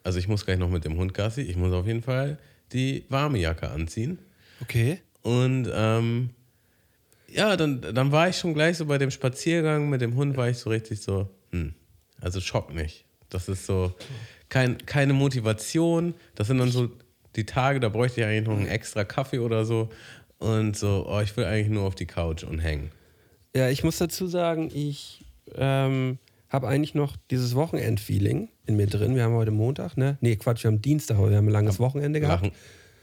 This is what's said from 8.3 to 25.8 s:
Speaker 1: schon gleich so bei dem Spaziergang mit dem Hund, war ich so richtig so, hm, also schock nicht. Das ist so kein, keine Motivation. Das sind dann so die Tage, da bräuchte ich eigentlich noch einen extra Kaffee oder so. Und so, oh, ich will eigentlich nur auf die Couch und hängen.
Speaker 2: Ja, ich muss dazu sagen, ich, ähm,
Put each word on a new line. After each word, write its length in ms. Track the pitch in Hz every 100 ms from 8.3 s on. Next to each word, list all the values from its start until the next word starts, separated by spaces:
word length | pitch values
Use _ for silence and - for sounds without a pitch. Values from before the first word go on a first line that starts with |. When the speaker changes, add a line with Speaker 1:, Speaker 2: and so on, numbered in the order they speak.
| 175
Speaker 1:
schon 160 | 180
gleich 240 | 151 160 170
so 80 | 151
bei 120 | 143
dem 140 | 139
Spaziergang 760 | - 131 123 - 170 156 151 147
mit 100 | 135
dem 140 | 120 120
Hund, 220 | 143 135
war 120 | 120
ich 80 | 123
so 120 | -
richtig 320 | 110 113 104
so, 280 | - 98 98 - _
hm, 220 | 87 76 78 _ _ _ -
also 180 | 87 90
schock 340 | 85 - -
nicht. 320 | 80 78 - _ _ _
Das 200 | 90 90
ist 160 | 95 -
so 280 | 95 90 - - 131 113 - _
kein, 280 | 131 127 120 -
keine 280 | 147 139
Motivation. 1000 | 135 139 127 110 107 - 160 170 170 170 165 - -
Das 120 | 104
sind 100 | 131
dann 120 | 127
so 180 | 123 120 - _ _ _ -
die 100 | 107
Tage, 340 | - 131 139
da 80 | 120
bräuchte 320 | 107 123 123
ich 60 | 107
eigentlich 200 | 110 110
noch 80 | 110
einen 100 | 95
extra 360 | 110 - -
Kaffee 360 | 98 - 131 135
oder 260 | 117 113 110
so. 240 | 113 110 - - - - _
Und 380 | - 110 110 101
so, 280 | 104 98 -
oh, 120 | 101
ich 140 | 101 -
will 80 | 95
eigentlich 240 | 107 104
nur 140 | 107
auf 120 | 98 90
die 100 | 87
Couch 380 | - 85 78
und 160 | - 80
hängen. 320 | 80 76 71 - _ _ _ _ _ 131
Speaker 2:
Ja, 140 | 127
ich 140 | 139 165
muss 120 | 165
dazu 300 | 170 - 185
sagen, 420 | 175 170 165 160
ich, 520 | - 147 143 - - - - - -
ähm, 640 | 135 135